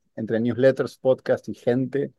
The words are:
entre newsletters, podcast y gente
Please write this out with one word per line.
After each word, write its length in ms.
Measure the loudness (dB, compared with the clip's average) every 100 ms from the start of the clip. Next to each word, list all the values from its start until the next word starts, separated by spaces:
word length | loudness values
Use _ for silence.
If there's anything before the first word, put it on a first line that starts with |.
| _ -10
entre 240 | -4 -2
newsletters, 580 | -2 2 2 2 -4 -4
podcast 500 | 0 0 0 -4 -4
y 60 |
gente 580 | -8 -2 0 0 -4 -6